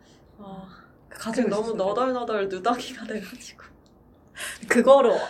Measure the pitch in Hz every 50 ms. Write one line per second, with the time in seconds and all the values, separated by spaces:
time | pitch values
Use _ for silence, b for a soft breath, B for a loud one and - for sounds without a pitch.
0 | B B B B B B - - 202 196 190 190 190 - B B B B B B
1 | _ - - - - 226 226 262 226 196 196 214 214 226 214 180 185 196 214 240
2 | 262 262 254 247 233 220 214 202 196 196 185 175 180 240 254 - - - - -
3 | 214 - 220 202 185 - 247 - - - - - - - - _ _ _ _ _
4 | _ _ - _ _ _ B B B B B B 226 - - 240 233 262 277 277
5 | 254 220 185 - -